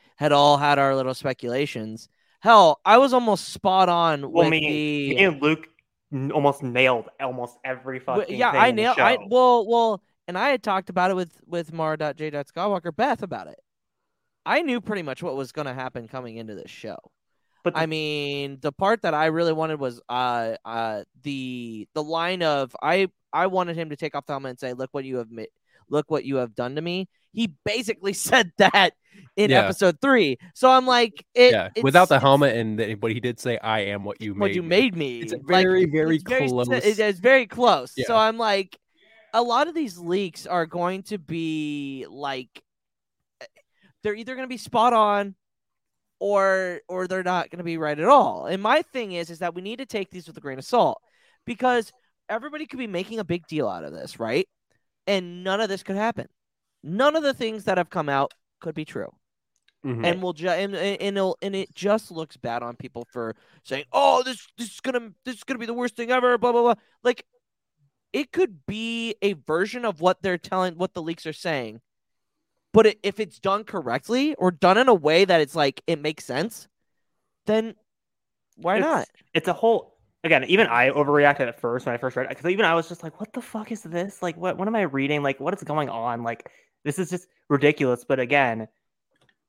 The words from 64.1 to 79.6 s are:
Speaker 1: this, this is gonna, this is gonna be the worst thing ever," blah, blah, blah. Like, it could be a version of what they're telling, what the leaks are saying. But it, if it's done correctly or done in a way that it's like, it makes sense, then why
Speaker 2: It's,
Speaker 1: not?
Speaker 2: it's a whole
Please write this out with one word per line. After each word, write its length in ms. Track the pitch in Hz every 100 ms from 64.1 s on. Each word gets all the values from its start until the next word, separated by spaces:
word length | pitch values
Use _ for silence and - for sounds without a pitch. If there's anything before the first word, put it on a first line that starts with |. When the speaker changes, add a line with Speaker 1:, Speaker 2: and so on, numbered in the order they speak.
| 254
Speaker 1:
this, 240 | 254 233 - -
this 120 | 226
is 120 | -
gonna, 300 | 262 247 226 175
this 100 | -
is 80 | 240
gonna 160 | - 254
be 80 | 226
the 80 |
worst 220 | 233 247 -
thing 160 | 233
ever," 260 | 254 247 240
blah, 140 | 240
blah, 100 | 240
blah. 120 | 240 220 _ _
Like, 240 | 247 247 - _ _ _ _ _ _ _ _
it 180 | 262 294
could 360 | - 359 165 -
be 500 | 214 226 233 226 -
a 120 | 202
version 520 | 170 127 160 202 247
of 160 | 233 156
what 220 | 180 185
they're 160 | 190 180
telling, 400 | - 185 185 165
what 160 | 180
the 80 | -
leaks 240 | 160 165 160
are 60 |
saying. 480 | 151 180 147 113 113 _ _ _ _ _ _ _ _ _
But 120 | 214
it, 140 | 214 -
if 180 | 202 196
it's 180 | 202 -
done 260 | 190 202
correctly 680 | 220 196 127 127 - 247 294
or 160 | - 185
done 260 | 170 180 196
in 120 | 262
a 60 |
way 300 | 202 151 160
that 160 | 190 170
it's 140 | 147
like, 280 | 165 143 - -
it 120 | 160
makes 280 | 151 156 -
sense, 420 | 127 214 - - _ _ _ _ _ _ _ -
then 280 | 220 226 220 _ _ _ _ _ _ _ -
why 200 | 170 196
Speaker 2:
It's, 80 |
Speaker 1:
not? 240 | 311 262 - _ _
Speaker 2:
it's 160 | 165 170
a 60 |
whole 400 | 170